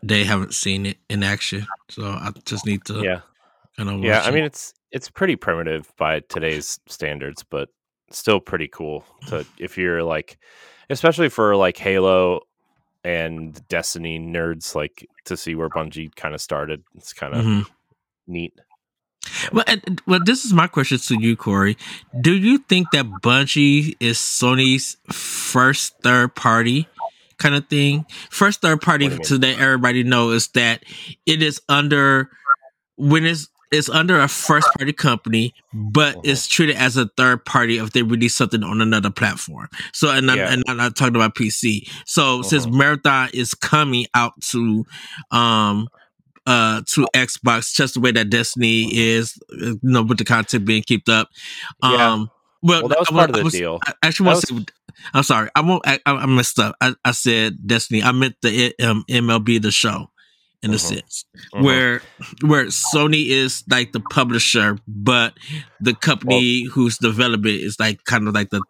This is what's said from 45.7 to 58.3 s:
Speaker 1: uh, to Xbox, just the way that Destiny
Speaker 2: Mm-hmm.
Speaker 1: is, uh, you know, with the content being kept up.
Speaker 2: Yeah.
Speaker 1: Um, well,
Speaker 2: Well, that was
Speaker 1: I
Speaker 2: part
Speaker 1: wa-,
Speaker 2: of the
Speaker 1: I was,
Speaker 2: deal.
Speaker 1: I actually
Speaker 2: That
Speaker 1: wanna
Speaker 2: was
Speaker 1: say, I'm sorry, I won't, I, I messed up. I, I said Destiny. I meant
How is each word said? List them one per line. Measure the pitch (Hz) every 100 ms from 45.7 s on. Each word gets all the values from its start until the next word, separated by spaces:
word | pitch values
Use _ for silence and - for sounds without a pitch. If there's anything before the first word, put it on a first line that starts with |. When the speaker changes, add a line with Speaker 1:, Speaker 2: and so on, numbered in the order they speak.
| 104 113 _ _ _ _ _ -
Speaker 1:
uh, | 123 110 110 -
to | - 131 127
Xbox, | 127 - 120 113 -
just | - 135 127
the |
way | 123
that | 117 107
Destiny | 117 113 123 113 113 113
Speaker 2:
Mm-hmm. | 117
Speaker 1:
is, | 113 113 113 - -
uh, | 67 110
you | 110
know, | 127 127
with | 113 117
the | 107
content | 117 110 120 98
being | 110
kept | - 110 -
up. | 110 110 - - - - -
Speaker 2:
Yeah. | 131 127 117
Speaker 1:
Um, | 110 110 _ _ _
well, | 170 165
Speaker 2:
Well, | 123
that | 151
was | 170
Speaker 1:
I |
Speaker 2:
part | 160 160
Speaker 1:
wa-, |
Speaker 2:
of | 120
the |
Speaker 1:
I | 160
was, | 92
Speaker 2:
deal. | 87 85 -
Speaker 1:
I | -
actually | 160 - 185
Speaker 2:
That |
Speaker 1:
wanna | 175
Speaker 2:
was | -
Speaker 1:
say, | 120 104 - _ - -
I'm | 135
sorry, | 139 117 107 147
I |
won't, | 160 185 139
I, | 139 -
I | 135 135
messed | 131 120 -
up. | 107 -
I, | 127 123 120
I |
said | 120 123 113 110 - 101
Destiny. | 117 - 110
I | 117
meant | 127 131